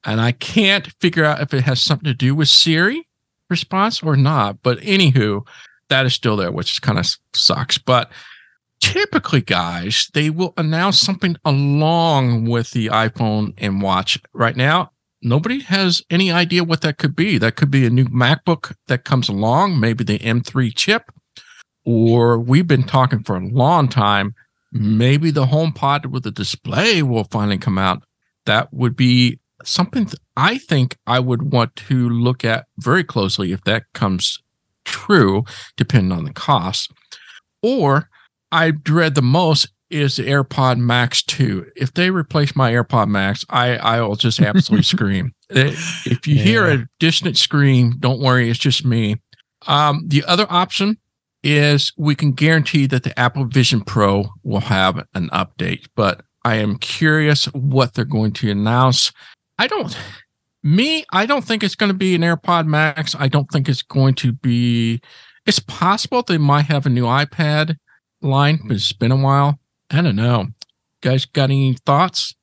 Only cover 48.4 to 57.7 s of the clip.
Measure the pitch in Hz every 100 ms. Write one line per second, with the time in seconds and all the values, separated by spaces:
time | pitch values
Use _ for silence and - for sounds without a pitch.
48.4 | 117 117 143 127 135 117 107 107 _ _
49.4 | _ _ - 143 151 147 165 143 147 180
50.4 | 208 175 185 - 202 220 _ _ _ _
51.4 | 139 147 147 143 - - 147 143 147 127
52.4 | 151 160 147 156 135 131 123 - 123 143
53.4 | 127 131 117 117 101 - 104 98 98 -
54.4 | - 101 - 98 95 78 - 95 85 90
55.4 | 90 _ 90 87 - - 101 - - _
56.4 | 120 110 104 101 - - 160 156 151 147
57.4 | - 139 135